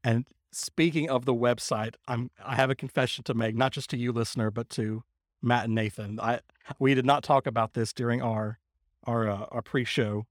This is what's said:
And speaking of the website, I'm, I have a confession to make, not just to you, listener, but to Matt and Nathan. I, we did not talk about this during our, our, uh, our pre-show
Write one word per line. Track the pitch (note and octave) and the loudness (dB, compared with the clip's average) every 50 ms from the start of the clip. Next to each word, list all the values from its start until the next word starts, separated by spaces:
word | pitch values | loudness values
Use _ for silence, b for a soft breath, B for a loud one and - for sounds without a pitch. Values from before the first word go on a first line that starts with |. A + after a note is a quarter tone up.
And | - A#2+ A2+ A#2 C3 _ _ _ _ _ | 4 4 2 2 0 _ _ _ _ _
speaking | - - - - _ - D#3+ E3+ D3 D#3+ D3 D3 | -12 -10 -10 -6 _ 2 2 4 4 0 0 2
of | C3+ B2 A#2+ | 0 0 2
the | C3+ B2 | 2 0
website, | A#2 A#2+ A#2+ A#2+ A2+ - - B2+ A2 G#2+ A2+ - _ _ - | 2 4 2 2 0 -2 -4 -2 -2 -4 -6 -8 _ _ -4
I'm, | B2 A#2 A#2+ A#2+ _ _ | -4 -4 -4 -6 _ _
I | F#2+ - C3 | -8 -2 2
have | C3+ C3+ C3 | 2 2 2
a | C3+ | 2
confession | - - C3+ - D3+ B2+ B2 - - A#2+ | -4 -4 -4 0 0 0 0 -2 -8 -6
to | - B2 | -2 -2
make, | A#2 A2+ A2 A2 | 0 0 0 2
not | A#2 C3 C3 | 2 0 0
just | - C#3+ C3 - | 0 -4 -8 -6
to | - A#2+ | -4 -2
you, | A#2+ A#2+ | -2 -2
listener, | A#2 A#2 A2+ - - B2 A2+ A2 | 0 0 -2 -2 -2 -2 -2 -2
but | G#2+ A#2 A#2 _ | -2 -4 -8 _
to | - - A2 G#2+ A2 A2 - _ _ _ _ _ _ _ | -4 -4 -4 -2 -4 -6 -10 _ _ _ _ _ _ _
Matt | - A#2 A#2+ B2 G#2 | 2 2 2 4 2
and | A2+ A2 | 0 0
Nathan. | A2 A2 G#2+ - - G#2+ G2+ G#2 A2+ | 0 0 -2 -4 -8 -10 -10 -8 -4
I, | G#2 A2+ A#2+ - _ _ _ _ B B B _ | -2 -2 -2 -2 _ _ _ _ B B B _
we | C3+ C3+ C#3 | 2 4 4
did | C3 B2 | 4 6
not | C3+ C#3 C#3+ | 4 4 4
talk | - - D3 C3+ - | 4 4 2 4 4
about | C3+ A2+ A#2 A2+ A2 _ | 0 0 0 -2 0 _
this | A#2+ A2+ - | -4 -4 -4
during | - - B2 A#2+ A#2+ B2 | -4 -4 -2 0 0 0
our, | B2+ A#2 A2 G#2+ A2 G#2+ G#2+ _ _ _ _ _ _ _ _ _ _ | 0 -2 -2 -2 -4 -4 -8 _ _ _ _ _ _ _ _ _ _
our, | B2+ A#2 A2+ A2+ G#2+ | -2 0 0 2 0
uh, | G2+ G2 G#2+ - | -2 -4 -6 -6
our | - A#2+ | -8 -8
pre-show | - - - C3+ A#2+ - - - A#2 G#2 G#2 G#2+ A2+ _ | -6 -2 -2 -2 -2 0 0 0 0 0 0 -4 -6 _